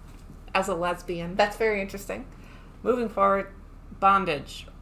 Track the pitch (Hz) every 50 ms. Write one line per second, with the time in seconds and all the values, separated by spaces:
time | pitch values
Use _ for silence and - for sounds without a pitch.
0 | - - - - - - - - - - - 190 190 202 185 165 175 175 175 175
1 | - - 175 170 170 170 180 208 208 208 208 - 226 220 214 202 196 190 - 196
2 | - - 190 214 262 - - - - - - - - - - - - 208 254 247
3 | 233 208 - 202 196 196 196 196 190 - - - - - - - - - - -
4 | 196 196 196 196 190 170 151 139 - - - - - - - -